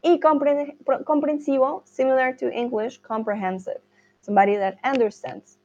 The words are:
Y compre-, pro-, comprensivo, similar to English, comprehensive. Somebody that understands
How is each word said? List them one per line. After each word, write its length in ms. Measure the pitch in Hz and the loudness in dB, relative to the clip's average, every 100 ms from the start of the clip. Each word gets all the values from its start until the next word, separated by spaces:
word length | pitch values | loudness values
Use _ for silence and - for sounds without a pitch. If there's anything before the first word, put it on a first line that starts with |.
Y 180 | 320 349 | 4 4
compre-, 580 | 311 302 285 285 285 - - | 4 4 2 0 -2 -8 -4
pro-, 180 | 262 | -4
comprensivo, 800 | - 302 294 294 294 269 262 320 _ | 0 0 0 -2 -2 0 0 -2 _
similar 500 | - 262 262 254 254 | -2 0 2 0 -2
to 120 | 247 | -6
English, 500 | 233 240 233 226 - | -4 -4 -4 -6 -10
comprehensive. 800 | _ 220 220 208 190 190 190 - _ _ _ _ | _ -6 -4 -4 -4 -6 -8 -12 _ _ _ _
Somebody 360 | - 202 202 202 | 0 4 4 4
that 200 | 190 190 | -2 -2
understands 760 | 262 269 220 - - 190 - _ | -2 0 0 -2 -14 -14 -18 _